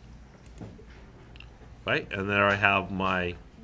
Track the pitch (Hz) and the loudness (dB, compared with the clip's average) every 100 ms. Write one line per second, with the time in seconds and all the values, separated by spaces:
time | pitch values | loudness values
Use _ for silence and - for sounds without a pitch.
0 | - - - - - - - - - - | -20 -20 -20 -20 -20 -18 -16 -16 -20 -20
1 | - - - - - - - - - 143 | -20 -20 -20 -20 -20 -20 -20 -10 -4 -4
2 | - 98 98 101 101 101 104 98 92 95 | -2 -4 0 4 4 6 4 2 0 -2
3 | 95 92 87 87 - - | 0 0 -2 -6 -14 -20